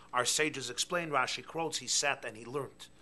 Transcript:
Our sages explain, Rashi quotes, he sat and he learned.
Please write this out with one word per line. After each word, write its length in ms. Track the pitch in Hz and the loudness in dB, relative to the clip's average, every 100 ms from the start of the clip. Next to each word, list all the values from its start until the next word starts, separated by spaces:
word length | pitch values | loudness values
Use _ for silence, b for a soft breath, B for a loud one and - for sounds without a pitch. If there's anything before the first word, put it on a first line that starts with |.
| B | B
Our 140 | 123 120 | 2 4
sages 440 | - 156 143 120 | 4 2 0 -4
explain, 400 | 120 - 175 165 | -2 -2 0 2
Rashi 360 | 143 123 - - | 2 2 0 -6
quotes, 340 | 160 160 - | -4 -2 -2
he 80 | 123 | 0
sat 380 | - 143 135 123 | 2 2 2 -2
and 100 | 110 | -10
he 80 | 120 | -8
learned. 420 | 139 123 - - B | -6 -6 -10 -18 B